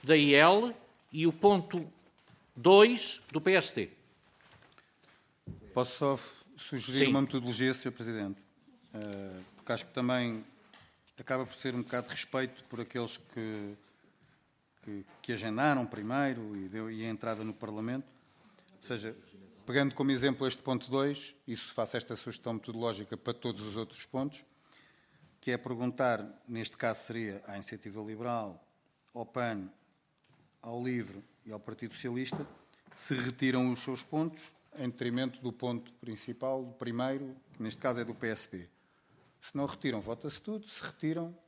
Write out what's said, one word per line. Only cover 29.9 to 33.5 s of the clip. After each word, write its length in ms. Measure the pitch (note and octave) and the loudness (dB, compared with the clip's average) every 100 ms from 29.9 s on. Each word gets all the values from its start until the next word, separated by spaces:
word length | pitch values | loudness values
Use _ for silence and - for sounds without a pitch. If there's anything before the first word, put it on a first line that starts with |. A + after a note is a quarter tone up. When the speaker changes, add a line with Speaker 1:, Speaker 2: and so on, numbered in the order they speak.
| _ _ _ _ _ _ _ | _ _ _ _ _ _ _
Speaker 2:
ao 220 | A#2 A#2+ | -10 -6
livre 400 | B2 B2 G2 G2 G2+ _ | -2 -2 -4 -10 -18 _
e 80 | A2+ | -14
ao 80 | G#2+ | -12
Partido 340 | G#2+ G#2+ A2+ | -10 -10 -10
Socialista, 500 | - B2+ A#2+ C3 D3 C#3+ - - _ - - | -8 -6 -4 -4 -6 -8 -14 -20 _ -20 -8
se 180 | - | -4
retiram 560 | C3 B2 B2+ C3 | -2 -2 0 2